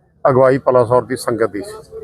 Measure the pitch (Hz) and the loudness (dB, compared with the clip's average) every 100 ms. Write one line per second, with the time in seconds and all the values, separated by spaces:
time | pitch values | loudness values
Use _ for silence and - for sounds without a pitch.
0 | _ _ 151 127 131 135 - 127 113 123 | _ _ 0 4 4 2 2 2 2 0
1 | 110 127 - 110 110 98 101 - - - | 0 -6 -4 -2 -2 -4 -12 -14 -18 -18